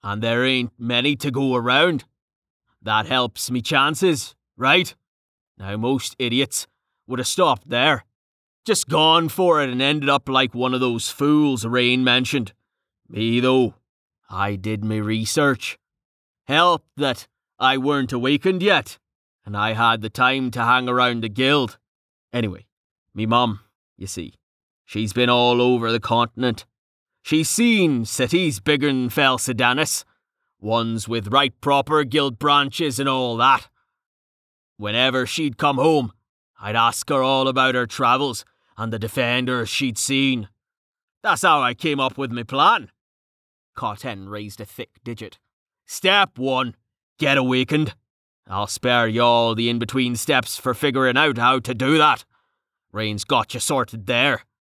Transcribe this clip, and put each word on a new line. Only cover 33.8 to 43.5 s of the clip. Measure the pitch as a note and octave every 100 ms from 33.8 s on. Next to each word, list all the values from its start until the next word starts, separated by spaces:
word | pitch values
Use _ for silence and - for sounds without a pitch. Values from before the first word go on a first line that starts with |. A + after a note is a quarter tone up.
| _ _ _ _ _ _ _ _ _ _
Whenever | G#2 A2 C3 B2+ B2
she'd | - D3+ A2+
come | B2 B2+
home, | D3 D#3 A#2 _ _ _ _ _
I'd | G2+ A2
ask | A#2 - -
her | C#3
all | C3 C3+ C3
about | C3 C3
her | B2+ A#2+
travels | - B2+ C3 C#3+ A#2 - _ _ -
and | A2+
the | A2
defenders | A2 - A#2+ B2 B2+ B2+ A2
she'd | - C#3 A2
seen. | - C3+ C3+ B2+ G#2 _ _ _ _ _ _ _
That's | - E3+
how | F#3 D3+
I | B2
came | A#2+ E3 C#3+
up | C3 B2+
with | C3+
me | A#2+
plan." | A2+ C3+ D#3+ A3+ G#2+ _ _ _ _ _ _